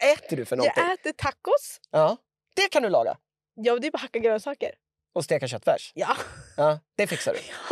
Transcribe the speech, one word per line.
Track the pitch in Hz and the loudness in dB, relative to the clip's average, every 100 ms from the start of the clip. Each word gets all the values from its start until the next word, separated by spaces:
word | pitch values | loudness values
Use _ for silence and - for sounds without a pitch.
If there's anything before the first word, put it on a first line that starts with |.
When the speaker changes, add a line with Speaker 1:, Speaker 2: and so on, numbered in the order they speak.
Speaker 1:
äter | 277 311 - 127 | 2 2 -2 -6
du | - | -2
för | 254 | 2
någonting? | 285 - | 2 2
Speaker 2:
Jag | 349 | 0
äter | 370 302 | -2 -6
tacos. | - 277 - - 571 - - _ | -4 -4 -4 2 0 0 -14 _
Speaker 1:
Ja. | 156 156 233 _ _ _ - | 2 4 2 _ _ _ -2
Det | 392 | 0
kan | 302 | 2
du | 226 | 2
laga? | 147 117 - _ _ _ - | 2 2 -4 _ _ _ -4
Speaker 2:
Ja, | 226 240 | 0 0
det | 294 | 0
är | |
bara | - | -6
hacka | 262 233 | -6 -2
grönsaker. | 226 214 285 285 - - _ _ _ - | 0 0 -2 -8 -8 -10 _ _ _ -8
Speaker 1:
Och | |
steka | 147 156 127 | -2 -2 -2
köttfärs? | 117 - 143 - - | -2 0 -2 -4 -6
Speaker 2:
Ja. | 190 - - - - - | -4 -4 -6 -16 -8 0
Speaker 1:
Ja, | 151 151 - - | 2 2 -4 -4
det | 202 | -2
fixar | 165 127 | -2 -4
du? | - - - | -4 -8 -10
Speaker 2:
<laughs> | - | 0